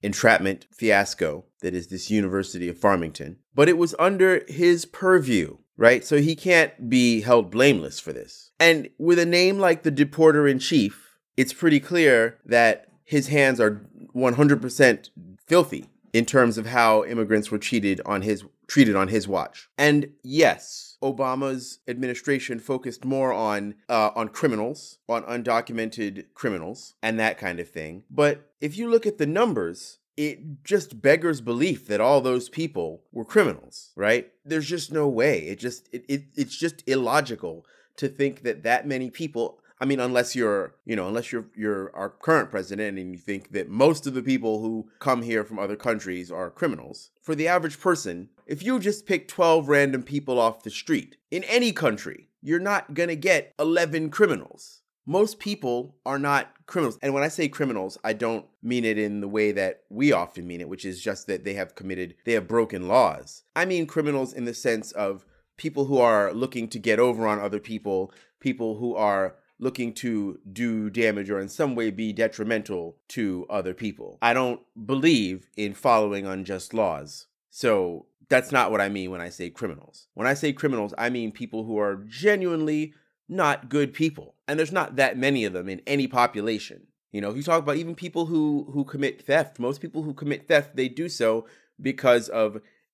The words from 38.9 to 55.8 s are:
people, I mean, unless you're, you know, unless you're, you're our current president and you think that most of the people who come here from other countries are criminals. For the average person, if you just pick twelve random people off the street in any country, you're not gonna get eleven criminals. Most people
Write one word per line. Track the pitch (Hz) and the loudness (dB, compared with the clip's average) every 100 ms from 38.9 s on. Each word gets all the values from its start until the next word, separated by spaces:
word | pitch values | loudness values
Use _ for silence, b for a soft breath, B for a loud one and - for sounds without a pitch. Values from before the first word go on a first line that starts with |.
| 131 127 | -6 -6
people, | - 156 117 117 - b _ | -8 -8 -4 -6 -8 b _
I | 135 | -2
mean, | 135 | -2
unless | 123 123 120 127 | 0 0 0 0
you're, | 113 101 90 - - | 0 0 -4 -10 -8
you | 95 | -6
know, | 92 | -4
unless | 113 117 | -6 -6
you're, | 120 107 - | -8 -10 -8
you're | 107 101 95 - | -4 -4 -6 -10
our | 98 | -10
current | - - 160 98 | -6 0 2 0
president | 101 92 98 107 98 | -4 -6 -6 -6 -6
and | 92 | -10
you | 90 | -12
think | 104 98 - | -8 -8 -8
that | 101 85 | -8 -6
most | 104 143 151 143 | 2 2 2 -4
of | |
the | 127 | -6
people | 123 131 110 107 | -2 -2 0 -4
who | 113 113 110 b | -4 -6 -10 b
come | 139 123 | -2 -2
here | 117 110 | -2 -4
from | 107 104 | -4 -6
other | 98 104 | -8 -6
countries | 123 110 95 90 87 | -4 -4 -6 -10 -10
are | 87 90 | -10 -10
criminals. | - 165 82 60 - - _ | -6 -4 -4 -12 -20 -20 _
For | - 151 | -6 -4
the | 160 | 0
average | 180 160 147 | 0 -2 -2
person, | 185 170 98 87 98 _ - | -2 -2 -4 -10 -12 _ -12
if | 147 | -8
you | 202 254 | -4 -2
just | 196 208 - | -2 -4 -4
pick | 185 - | -4 -4
twelve | - 170 165 139 | 0 4 4 4
random | 143 139 135 | 2 2 0
people | 123 143 143 123 | -6 -6 -2 2
off | 113 113 | 2 0
the | 107 | -10
street | - - 156 - _ _ | -12 -4 -4 -4 _ _
in | 170 185 | -10 0
any | 233 240 | 2 2
country, | 160 143 104 - - _ _ | 2 0 -2 -6 -14 _ _
you're | 135 170 | -4 -2
not | 190 202 - | 0 -2 -4
gonna | 147 170 160 | -4 -4 -2
get | 185 160 - - | 0 0 0 -4
eleven | 160 170 165 160 160 | 0 2 0 -2 -4
criminals. | - 202 110 - - - - _ _ 135 | 2 2 2 -8 -20 -20 -20 _ _ -2
Most | 175 214 214 | 0 0 -2
people | 208 208 131 120 | -10 -6 -4 -4